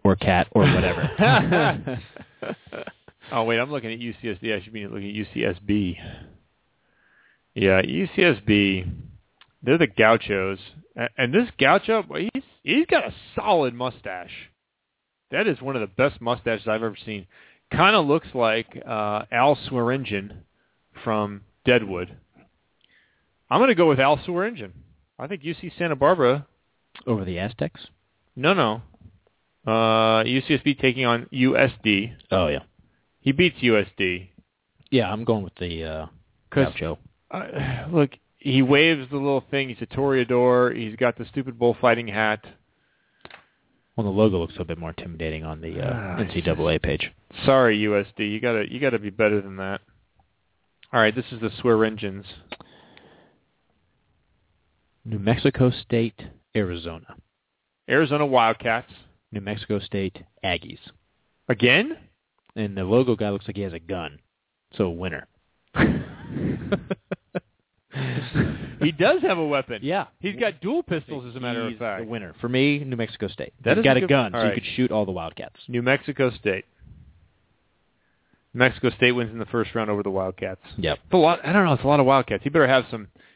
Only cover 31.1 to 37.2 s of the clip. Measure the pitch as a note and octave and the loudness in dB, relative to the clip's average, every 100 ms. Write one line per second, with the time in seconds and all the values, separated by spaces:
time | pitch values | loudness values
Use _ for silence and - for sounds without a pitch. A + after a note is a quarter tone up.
31.1 | A#2 - C3+ B2+ B2 C3 - A2 G2 A2+ | 0 -2 0 2 4 2 2 0 0 0
32.1 | - - F#2+ D#2+ C#2 - _ _ _ _ | -10 -4 0 0 -2 -8 _ _ _ _
33.1 | _ C3+ C#3 F3+ - A#2+ G#2+ F#2+ - F#2 | _ -2 2 2 2 2 2 2 -2 -4
34.1 | F2+ F#2 _ _ _ _ _ _ C3 F#2+ | -4 -10 _ _ _ _ _ _ 0 0
35.1 | G#2+ A#2 G#2+ F2+ - F2+ D#2+ D#2+ D#2 D2+ | -2 -2 -2 -4 -8 -8 -8 -8 -10 -12
36.1 | - _ _ - C#3+ C3 - D#2+ D#2 - | -16 _ _ -4 0 0 -2 -8 -8 -14
37.1 | _ | _